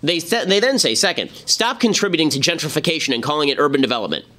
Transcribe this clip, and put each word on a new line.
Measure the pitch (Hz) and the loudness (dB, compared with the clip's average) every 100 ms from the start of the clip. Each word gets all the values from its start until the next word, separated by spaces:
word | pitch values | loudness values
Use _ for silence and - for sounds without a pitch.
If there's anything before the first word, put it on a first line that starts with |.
They | 143 170 | 0 -2
th-, | 160 233 185 | 0 -2 2
they | 196 | 2
then | 240 262 | 4 2
say, | 135 | 2
second, | 113 196 160 92 - | 2 0 0 -6 -10
"Stop | - - 226 254 | -4 0 0 2
contributing | 233 196 202 170 156 | 0 2 0 2 0
to | 139 | 2
gentrification | 139 165 151 151 - 160 143 | -2 -2 -2 -2 0 -2 -2
and | 120 | -2
calling | 127 151 143 | 0 0 0
it | 135 | 2
urban | 147 139 | 2 2
development." | 127 120 95 76 - | 0 -2 -2 -6 -8